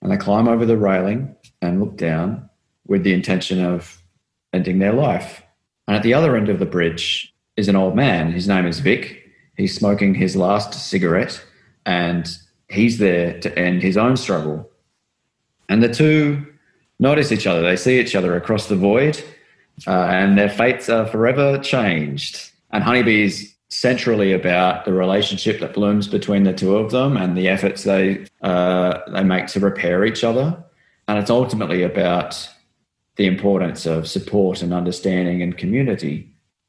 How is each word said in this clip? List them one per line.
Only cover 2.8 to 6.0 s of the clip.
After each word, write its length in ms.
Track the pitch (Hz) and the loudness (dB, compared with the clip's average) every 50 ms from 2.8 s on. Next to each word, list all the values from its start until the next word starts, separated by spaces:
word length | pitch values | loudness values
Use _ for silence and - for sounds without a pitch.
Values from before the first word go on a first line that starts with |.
| _ | _
with 180 | - 98 98 87 | -2 0 0 2
the 80 | 101 | 2
intention 520 | 92 92 - - 92 90 - - 95 92 90 | 0 0 0 0 -2 -2 -2 -2 -2 -2 0
of 380 | 90 87 85 - - - _ _ _ _ _ _ _ _ _ _ - | -2 -2 -4 -6 -12 -20 _ _ _ _ _ _ _ _ _ _ -6
ending 260 | - 92 85 95 92 95 | -4 -2 -2 0 0 2
their 140 | 98 101 | 2 2
life. 500 | 113 135 151 127 85 - - - - - _ _ _ _ _ _ _ _ - 104 | 2 2 2 0 0 -2 -4 -10 -16 -20 _ _ _ _ _ _ _ _ -4 -2
And 60 | 104 | -2
at 80 | 107 | 0